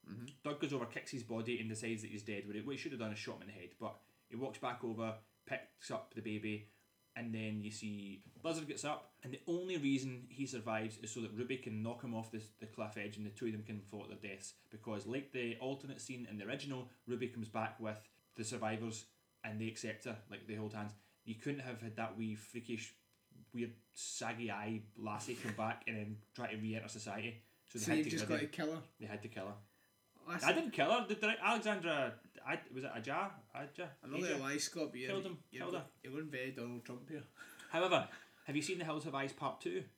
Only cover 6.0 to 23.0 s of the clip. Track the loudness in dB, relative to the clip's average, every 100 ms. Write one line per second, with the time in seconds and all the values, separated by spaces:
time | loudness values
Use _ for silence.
6 | -2 -6 -2 0 0 -2 -6 -20 _ _
7 | _ -6 -2 0 0 0 -2 -4 -4 -4
8 | -6 -10 -14 -2 0 2 0 -2 0 -2
9 | -4 -12 -8 -6 0 2 2 4 6 6
10 | 4 -4 -8 -4 -2 0 2 2 2 -2
11 | -6 -2 -2 0 0 0 0 0 0 0
12 | -2 -2 -2 -6 -8 -12 -10 -4 -4 -2
13 | -4 -4 -6 0 0 0 -4 -6 -6 -8
14 | -8 -8 -8 -8 -10 -14 -16 -10 -4 -2
15 | 0 -2 0 0 0 0 -2 -2 -4 -8
16 | -6 -6 -4 -4 -2 -2 -2 -4 -4 -12
17 | -2 0 0 -2 -2 0 0 0 -2 -4
18 | -10 -20 _ -4 -2 0 2 2 0 -4
19 | -10 _ _ _ -4 0 0 -2 -4 -4
20 | -4 -6 -8 -10 -6 -2 -2 -2 -4 -6
21 | -20 _ -8 -2 -2 -2 -2 -4 -4 0
22 | 0 2 0 -2 -6 -8 -2 -2 -4 -12